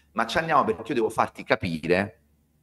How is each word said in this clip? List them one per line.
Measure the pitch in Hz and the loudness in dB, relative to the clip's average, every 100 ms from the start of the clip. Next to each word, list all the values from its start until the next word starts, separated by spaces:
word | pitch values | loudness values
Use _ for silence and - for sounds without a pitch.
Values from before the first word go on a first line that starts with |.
| _ | _
ma | - - | -4 -2
ci | 175 | -2
andiamo | 165 147 | 2 2
perché | 107 - - | 2 -2 -2
io | |
devo | 131 110 | -2 0
farti | - 110 - | 0 -2 -2
capire | 95 131 95 80 80 87 101 - _ _ _ _ | -2 0 0 -4 2 2 2 -6 _ _ _ _